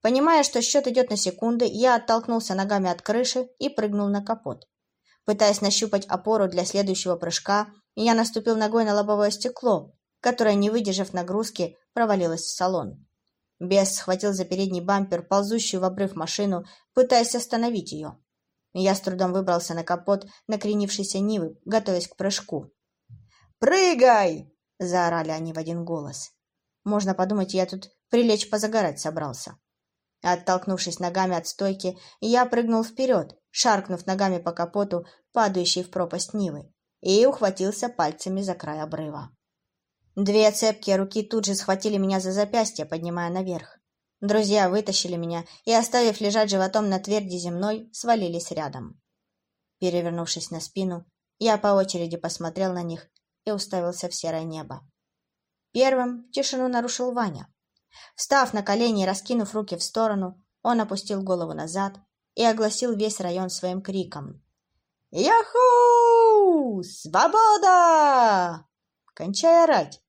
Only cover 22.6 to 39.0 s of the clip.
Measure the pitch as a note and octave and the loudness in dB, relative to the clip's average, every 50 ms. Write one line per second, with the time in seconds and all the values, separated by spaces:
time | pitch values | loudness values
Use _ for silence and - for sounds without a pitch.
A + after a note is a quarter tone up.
22.6 | - - _ _ _ _ _ _ _ _ - - _ _ _ _ _ _ _ _ | -8 -10 _ _ _ _ _ _ _ _ -20 -20 _ _ _ _ _ _ _ _
23.6 | - B3 E4+ F#4+ F#4+ F4+ E4+ A#3+ B3 B3+ A#3+ G#3+ G3+ F3+ D#3+ D3+ C#3+ - _ _ | 2 4 4 4 4 4 4 6 6 6 6 6 4 2 -2 -4 -10 -16 _ _
24.6 | _ _ _ _ - F3+ F3 F3+ F3 E3+ E3+ E3+ D#3+ D#3 D#3+ D#3 E3 E3 D#3+ E3 | _ _ _ _ -6 -2 0 0 0 2 0 -2 -4 -4 -6 -6 -8 -8 -8 -8
25.6 | D#3+ D#3+ E3+ E3+ E3+ E3+ E3 D#3+ D3 C#3 C3 - - - _ _ _ _ _ _ | -8 -6 -8 -8 -6 -6 -8 -8 -8 -10 -12 -14 -16 -16 _ _ _ _ _ _
26.6 | _ _ _ _ _ G3+ G#3 G#3 F#3+ G3 F#3 F#3+ F#3 F#3+ G#3 G#3 F#3+ F#3 F#3+ F#3 | _ _ _ _ _ -2 -2 -2 0 -2 0 -2 -2 -2 0 -2 -2 -2 -2 -2
27.6 | F#3 F#3 - F#3+ - - _ _ _ _ - A#3+ A#3+ A#3 G#3+ G#3 - - - G#3+ | -2 -2 -4 -14 -14 -18 _ _ _ _ 2 2 4 4 2 0 0 -4 -4 -2
28.6 | G#3 G#3+ A3 A3+ G3+ E3 C#3+ D3 - D#3 D#3 E3 D#3 C#3+ C#3 - - - - _ | -2 0 0 0 0 0 -2 -4 -8 -6 -6 -6 -6 -6 -8 -10 -14 -16 -18 _
29.6 | _ _ _ _ _ _ _ _ _ _ _ _ - F3 F3+ E3+ F3 - F#3 F#3 | _ _ _ _ _ _ _ _ _ _ _ _ 0 0 0 0 0 0 0 0
30.6 | F#3 - F#3+ F3+ - F3+ E3+ - F3+ F3 F3 F#3+ F#3+ F#3 F3+ E3+ E3 - - - | 0 -4 -4 -4 -4 -6 -6 -6 -6 -4 -2 -2 0 0 -2 -4 -4 -8 -8 -4
31.6 | G3 G3 F#3+ F#3+ - F3+ F3+ - - - _ _ - A3 A#3 B3 B3 B3 B3 A#3 | -4 -4 -4 -2 -6 -8 -8 -8 -16 -20 _ _ -2 2 4 4 4 4 2 0
32.6 | A#3+ A3+ A3+ A3+ A3+ A3+ - - C4 B3+ B3 F#3+ D3+ - - _ _ _ _ - | 2 2 2 0 0 -2 -4 -4 0 2 2 0 0 -4 -12 _ _ _ _ 0
33.6 | - B3+ G#3+ F#3+ F#3+ - F#3+ E3+ - - F#3+ F#3+ G3+ F#3+ F#3 F3 E3+ F3 E3+ - | 2 2 2 2 0 -4 -8 -8 -4 -4 -2 0 0 0 0 -2 -4 -6 -4 -4
34.6 | E3+ E3+ - G#3 G3+ G3+ G3 F3 E3+ - - _ _ _ _ B3 A3 G#3 F#3+ F#3+ | -6 -4 -2 -4 -2 -2 -2 -6 -6 -8 -20 _ _ _ _ 0 2 2 2 0
35.6 | F3 F3 - F3+ F3+ F3+ - F#3 F3+ E3+ - F3+ - - - G#3+ G3+ F3 D3 C#3+ | 0 0 -2 -2 -4 -6 -4 -6 -4 -4 -4 -8 -8 -6 -4 -4 -4 -4 -4 -8
36.6 | - _ _ _ _ _ _ _ - - F#3+ G#3 A#3 C4+ C#4 - A3+ G3 F#3+ - | -14 _ _ _ _ _ _ _ -2 2 4 6 6 4 4 2 -2 -2 0 0
37.6 | F#3 G3 G#3+ - - A#3+ A#3+ - E3+ D3+ - - - F#3+ F#3+ F#3+ G3 G3 F3 F3+ | -4 -4 -2 -4 -6 -6 -2 -2 -2 -2 -2 -6 -8 -6 -6 -4 -4 -6 -6 -8
38.6 | - - D3+ D#3 D#3 D#3 D#3+ D#3 | -8 -10 -8 -8 -8 -8 -8 -8